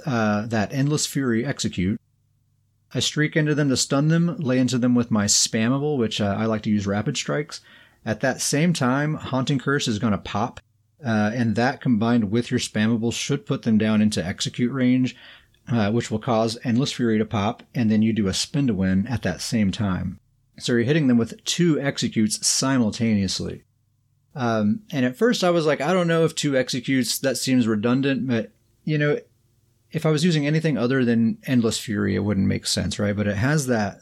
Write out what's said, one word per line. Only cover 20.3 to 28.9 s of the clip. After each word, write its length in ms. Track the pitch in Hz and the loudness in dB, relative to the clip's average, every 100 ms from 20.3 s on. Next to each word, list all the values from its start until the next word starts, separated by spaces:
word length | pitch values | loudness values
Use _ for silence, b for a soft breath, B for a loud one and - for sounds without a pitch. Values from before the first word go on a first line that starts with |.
| _ _ - | _ _ -10
So 140 | - | -2
you're 100 | 120 | 0
hitting 240 | 113 160 139 | 2 2 4
them 100 | 120 | 2
with 240 | 113 - | 0 -4
two 360 | - - 170 143 | -6 0 2 2
executes 680 | 139 135 117 110 107 - - | -2 -2 -2 0 0 0 -2
simultaneously. 1160 | - 131 135 110 101 113 104 95 - 92 87 - _ _ _ _ _ _ 147 | 0 0 2 0 0 0 0 0 -4 -6 -10 -16 _ _ _ _ _ _ -4
Um, 440 | 120 113 104 110 - | -2 2 0 0 -4
and 140 | 147 | -2
at 120 | 127 127 | -2 2
first 260 | 240 240 | 0 2
I 80 | 180 | 2
was 140 | 175 | 2
like, 160 | 156 139 | 2 0
"I 120 | 139 | 0
don't 160 | 185 175 | 0 2
know 160 | 165 | 2
if 100 | 160 | 2
two 220 | 160 147 135 | 0 0 0
executes, 640 | 127 131 120 131 117 - | 0 -4 0 0 0 -2
that 180 | 139 131 | -2 -2
seems 280 | - 127 113 | 2 2 2
redundant," 600 | 110 117 127 139 131 131 | 2 2 0 0 0 0
but, 220 | 117 107 _ _ _ | -2 -4 _ _ _
you 140 | - | -4